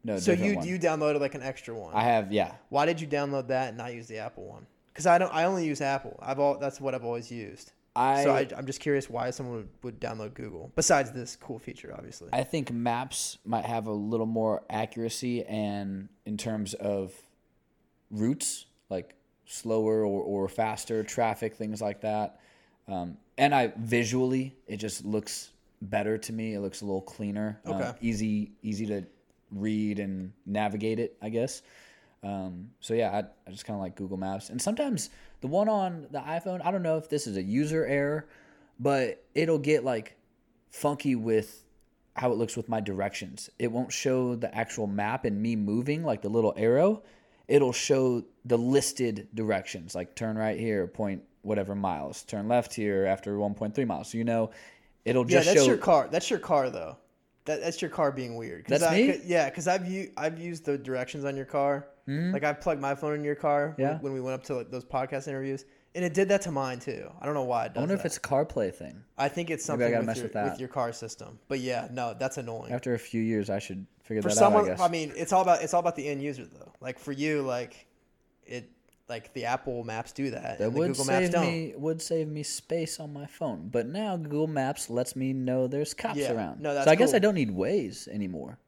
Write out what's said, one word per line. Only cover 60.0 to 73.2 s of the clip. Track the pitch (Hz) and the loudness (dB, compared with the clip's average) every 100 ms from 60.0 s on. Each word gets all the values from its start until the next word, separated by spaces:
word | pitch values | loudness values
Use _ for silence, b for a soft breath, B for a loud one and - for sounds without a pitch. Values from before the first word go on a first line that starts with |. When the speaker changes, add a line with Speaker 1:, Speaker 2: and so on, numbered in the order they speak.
| 190 - | -6 -4
Speaker 2:
I've | 156 160 | -4 -4
used | 170 165 156 | -8 -6 -2
the | 143 | -2
directions | 123 127 127 147 139 | -2 -4 -4 -4 -4
on | 135 | -4
your | 131 | -4
car. | 147 139 143 139 - - | 2 2 2 -4 -14 -6
Speaker 1:
Mm-hmm. | 143 175 | -2 0
Speaker 2:
Like, | 185 | 2
I've | 147 147 | 0 0
plugged | 180 151 | -2 0
my | 139 139 | -2 -2
phone | 151 151 | -2 -2
in | |
your | 147 143 | -2 0
car | 156 143 147 151 | 2 2 2 0
when, | 135 | 0
Speaker 1:
Yeah. | 156 | 0
Speaker 2:
when | 135 | -4
we | 135 | -4
went | 127 131 | -4 -6
up | - | -4
to, | 131 | -6
like, | 117 | -4
those | 127 123 | -8 -4
podcast | 131 131 139 143 | -2 -2 -4 -6
interviews, | 135 135 135 - b b 175 | -6 -4 -6 -10 b b -4
and | 180 | 0
it | |
did | 160 196 | 2 4
that | 202 | 4
to | 175 | 2
mine | 139 131 123 | -2 -2 -4
too. | 139 117 - - | -6 -6 -8 -8
I | 139 | -4
don't | |
know | 147 | -2
why | 127 120 117 | 0 0 0
it | |
does | 117 | -2
Speaker 1:
I | |
wonder | 151 190 | 0 0
if | |
Speaker 2:
that. | 170 | -2
Speaker 1:
it's | - | -6
a | |
CarPlay | - 135 104 - 98 - | 0 2 2 0 -2 -4
thing. | 73 92 - - | -14 -16 -18 -2
Speaker 2:
I | 139 | -2
think | 170 170 | -2 -4
it's | 156 - | -4 -2
Speaker 1:
Maybe | 123 | 2
I | 120 | 2
Speaker 2:
something | |
Speaker 1:
gotta | 117 | 2
Speaker 2:
with | 113 | 0
Speaker 1:
mess | 113 | -2
Speaker 2:
your, | 117 | -4
Speaker 1:
with | |
that. | 107 101 | -2 -2
Speaker 2:
with | 92 | -4
your | 123 | -6
car | 143 120 | -4 -4
system. | 117 110 - 110 110 _ | -4 -12 -12 -16 -18 _
But | 139 | -4
yeah, | 127 120 120 | -2 -4 -4
no, | 123 120 | -4 -4
that's | 101 131 139 | -2 -4 -4
annoying. | 117 113 117 | -8 -8 -6
Speaker 1:
After | 120 127 | -4 0
a | 117 | -2
few | - 113 | 0 -2